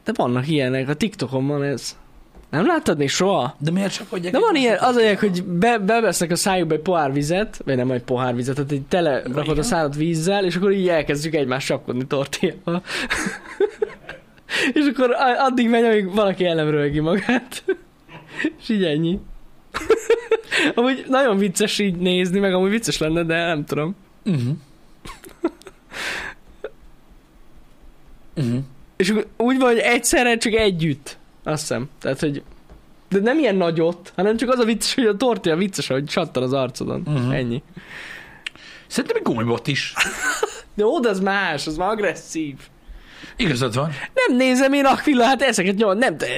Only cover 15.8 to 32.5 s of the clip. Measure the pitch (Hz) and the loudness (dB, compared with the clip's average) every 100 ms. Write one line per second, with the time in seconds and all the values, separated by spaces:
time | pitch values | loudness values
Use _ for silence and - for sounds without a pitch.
15.8 | 233 214 190 202 202 185 180 165 151 151 | 4 2 2 2 0 2 0 2 2 2
16.8 | 147 147 156 196 - 247 - - - 359 | 0 0 0 0 2 0 -2 -10 -4 -4
17.8 | - _ - 156 - - 311 - - 214 | -6 _ -20 -20 -18 -6 -6 -6 -4 0
18.8 | 175 151 165 196 - - - - - - | 2 2 0 -2 -6 -18 -20 -20 -12 -10
19.8 | 320 453 - 466 480 440 - - 320 - | 0 0 2 0 0 -4 -2 0 0 2
20.8 | 247 262 - 254 277 196 202 170 208 - | 0 0 0 2 4 2 0 0 -2 0
21.8 | 202 170 180 180 185 185 196 185 190 220 | -2 0 0 2 2 2 2 2 2 0
22.8 | 226 143 156 165 165 165 170 160 147 139 | -2 -2 0 0 0 0 0 -2 -2 -4
23.8 | 156 196 - - - 156 120 147 - - | -4 -6 -14 -10 -2 -2 -2 -4 -8 -20
24.8 | - - - - - - 330 - - - | -20 -20 -20 -18 -20 -6 -6 -6 -18 -20
25.8 | - - - - - - - - - - | -18 -10 -8 -8 -10 -14 -20 -16 -16 -16
26.8 | - - - - - - - - - - | -20 -20 -20 -20 -20 -20 -20 -20 -20 -20
27.8 | - - - - - - 123 123 135 - | -20 -20 -20 -20 -14 -4 -2 -2 -4 -14
28.8 | - _ 190 220 - - 233 262 254 233 | -20 _ 0 0 -2 -2 0 4 4 4
29.8 | 214 240 - 339 240 233 233 214 214 175 | 4 2 2 2 4 2 2 2 2 2
30.8 | 165 135 - - - - - 151 - 117 | -2 -2 -8 -20 -20 -12 -6 -6 -4 -4
31.8 | 135 - 135 135 156 143 - | -6 -8 -6 -2 -2 -4 -10